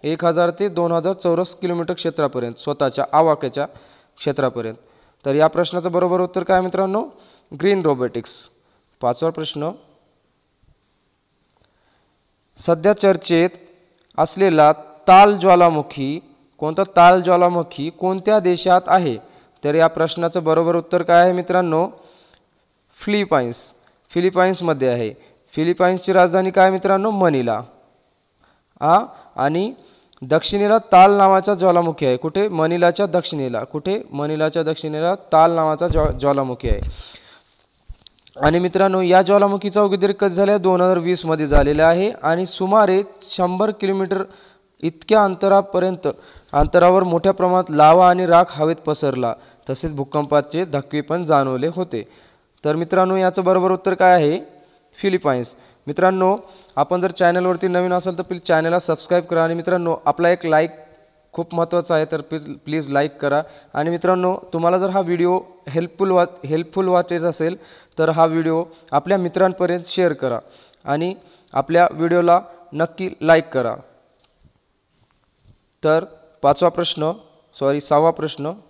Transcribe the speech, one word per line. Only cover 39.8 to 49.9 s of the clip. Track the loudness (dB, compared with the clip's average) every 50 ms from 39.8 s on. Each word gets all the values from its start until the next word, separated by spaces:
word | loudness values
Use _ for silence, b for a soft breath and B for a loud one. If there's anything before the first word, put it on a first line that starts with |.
उद्रेक | 0 2 0 0 0 -2 0
कधी | 0 -2 -2 0
झाला? | 0 2 2 2 2
दोन | 2 2 2 2
हजार | 2 2 2 0
वीस | 0 -2 -4 -2 -2
मध्ये | -4 -2 -2 -2 2
झालेला | 2 2 2 2 2 2 4 4
आहे | 4 2 0 -4
आणि | -4 -4 -4 -2 -2 -2 -4
सुमारे | -8 -6 -8 -4 0 2 2 4 4 2 0 -2 -4 -12 -20
शंभर | -18 -16 -6 -4 -4 -2 -2 -2 -4 -4
किलोमीटर | -4 -4 -4 -4 -2 -2 -2 -4 -4 -6 -6 -8 b b b b b b b _ _ _ -8
इतक्या | -8 -8 -8 -4 0 2 2 2
अंतरापर्यंत, | 2 0 -2 0 2 2 2 2 0 -2 -2 -2 -2 -4 -4 -6 -6 -6 -6 b b b b b b
अंतरावर | 0 0 0 2 4 4 6 6 4 4 2
मोठ्या | 2 -2 0 0 0
प्रमाणात | 0 0 0 0 0 0 -2 -2
लावा | 2 4 6 6 8 8 6 6
आणि | 4 2 2
राख | 4 4 4 4 2
हवेत | -2 -4 -2 -2 -2
पसरला, | -4 -4 -6 -6 -2 -2 -4 -2 -2 -4 -4 -6 -8 b b b b b -12
तसेच | -10 -8 -8 -10